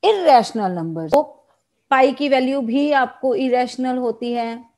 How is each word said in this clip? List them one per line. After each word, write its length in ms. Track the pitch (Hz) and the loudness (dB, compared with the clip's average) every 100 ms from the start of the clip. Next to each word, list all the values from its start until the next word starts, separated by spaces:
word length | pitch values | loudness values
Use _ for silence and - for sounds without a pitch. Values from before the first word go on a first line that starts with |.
इरेशनल 680 | 403 415 339 254 214 226 196 | 2 2 6 6 4 -4 -4
नंबर्स। 400 | 175 165 160 160 | -4 -6 -6 0
तो 100 | 285 - - _ _ _ _ _ | 0 0 -10 _ _ _ _ _
पाई 220 | 262 277 | 2 2
की 160 | 240 285 | 0 0
वैल्यू 320 | 262 254 277 | 0 0 -2
भी 300 | 233 254 294 | -2 -2 0
आपको 420 | 277 247 - 262 | 0 -2 -4 -4
इरेशनल 640 | 233 262 247 247 - 254 254 | -2 0 0 -2 -4 -4 -4
होती 360 | 247 226 240 | -4 -6 -6
है 320 | 240 233 233 247 | -6 -6 -10 -16